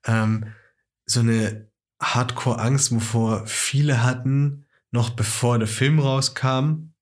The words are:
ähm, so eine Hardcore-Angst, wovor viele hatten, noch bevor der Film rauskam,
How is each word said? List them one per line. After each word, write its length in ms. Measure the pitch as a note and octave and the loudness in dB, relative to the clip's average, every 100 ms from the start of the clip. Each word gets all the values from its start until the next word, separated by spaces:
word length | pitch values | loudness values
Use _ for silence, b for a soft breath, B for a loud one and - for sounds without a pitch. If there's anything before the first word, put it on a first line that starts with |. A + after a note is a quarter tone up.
| - | 0
ähm, 400 | A2+ A2 A2 G#2+ B B B B _ - | 0 2 -2 -4 B B B B _ -4
so 140 | B2 | 0
eine 480 | A#2 A2+ G#2+ G#2+ - _ _ _ | 2 2 0 -6 -16 _ _ _
Hardcore-Angst, 880 | - A#2+ A#2 - B2+ - A#2 C#3 - | -2 -2 -2 -2 -2 0 0 0 0
wovor 520 | A#2 G#2+ A#2 A2+ G#2+ G#2+ | 0 0 0 0 -2 -4
viele 560 | - - C3+ D3 B2 | -4 -2 0 2 2
hatten, 640 | B2 B2 B2+ C#3 C#3+ C#3+ B B _ | 2 0 0 0 0 -2 B B _
noch 200 | A#2+ A#2 | -2 -2
bevor 480 | A#2+ A2 - A#2+ A#2 | -2 -4 0 2 2
der 80 | A2 | 0
Film 320 | - C3+ D#3 | 0 2 4
rauskam, 960 | C#3 C3+ C3+ - C3 C3 D3 D#3 D#3 _ | 2 0 -2 -2 0 0 0 -2 -8 _